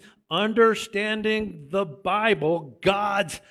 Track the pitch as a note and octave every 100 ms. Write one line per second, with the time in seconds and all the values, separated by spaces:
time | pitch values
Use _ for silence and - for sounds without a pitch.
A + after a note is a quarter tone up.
0 | - _ - E3 G#3+ A3 A3+ G#3+ - G3
1 | G#3+ A3 G#3+ G#3+ G#3 E3 C#3 F#3+ G3 C3+
2 | F#3 G3+ A3+ F#3 D3+ E3+ D3 A2 F3 G3
3 | G#3 G3+ E3 - -